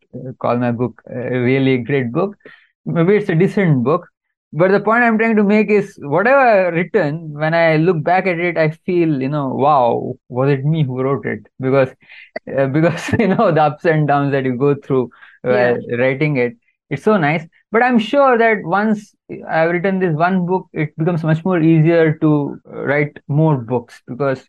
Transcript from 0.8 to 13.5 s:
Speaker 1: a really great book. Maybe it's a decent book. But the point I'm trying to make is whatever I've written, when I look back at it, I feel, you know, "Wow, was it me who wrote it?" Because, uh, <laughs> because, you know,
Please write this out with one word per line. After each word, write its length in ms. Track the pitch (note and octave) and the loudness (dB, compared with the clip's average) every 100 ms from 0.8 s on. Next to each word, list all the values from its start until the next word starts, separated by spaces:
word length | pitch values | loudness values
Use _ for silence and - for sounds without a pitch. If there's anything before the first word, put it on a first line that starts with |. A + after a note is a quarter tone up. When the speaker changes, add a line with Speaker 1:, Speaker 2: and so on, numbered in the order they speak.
| B2 - - | -4 -8 -14
Speaker 1:
a 300 | B2 B2 B2+ | -10 -6 -2
really 380 | A#2+ C3+ C3 C3 | 0 2 2 0
great 340 | A2 C#3 A#2 | 0 -2 -2
book. 240 | C#3+ G3+ - - - _ _ - | -2 -4 -6 -20 -20 _ _ -6
Maybe 300 | E3 E3+ G#3 | 0 2 2
it's 120 | G3+ | 2
a 60 | |
decent 500 | E3 F#3+ G#3+ F3 C3 | 0 0 2 2 2
book. 240 | A#2 F3 - _ _ _ _ D3 | 2 -2 -4 _ _ _ _ 0
But 140 | F#3 | 2
the 80 | G3 | 2
point 240 | G3+ A#3 | 2 2
I'm 160 | A#3 A3 | 2 2
trying 160 | A3+ | 2
to 80 | G#3+ | 2
make 260 | G3+ G#3+ G#3 | 2 2 2
is 280 | G#3 G3+ - | 0 -2 -8
whatever 380 | C#3+ D#3+ A3+ C#4 | -4 0 2 4
I've 360 | B3 G3+ F3+ | 4 4 2
written, 580 | E3 E3+ G#3+ D3 D#3+ D#3+ | -2 -2 0 -2 -4 -10
when 220 | D3 D#3 | -6 -2
I 220 | E3 E3 D#3 | 2 2 2
look 280 | E3 D#3+ | 2 0
back 240 | D#3 F#3 F#3 | 0 0 0
at 100 | E3 | -2
it, 180 | F3 E3 | -2 0
I 140 | D#3 D#3+ - | -2 -2 -2
feel, 340 | F3 E3 C3+ | 0 0 0
you 80 | C3 | -2
know, 200 | D3+ C3+ | -4 -4
"Wow, 640 | B2 C#3 C#3+ A#2+ A#2+ B2+ B2+ - | -2 2 2 2 0 -6 -12 -8
was 200 | B2 C3+ | -2 0
it 160 | C#3 | 0
me 200 | C#3+ D#3+ | 0 0
who 160 | C3 B2+ | -2 -2
wrote 240 | C3+ C#3 C3 | -2 -4 -6
it?" 140 | G#2+ - - | -8 -12 -6
Because, 300 | C3 C#3 B2+ - _ - - - - B2+ | 0 2 0 -4 _ -20 -16 -16 -8 -4
uh, 100 | C3+ | -2
<laughs> 100 | D3 | 0
because, 320 | E3 E3 - - | 0 -2 -4 0
you 80 | G3 | 0
know, 240 | F#3+ G#3 | 2 2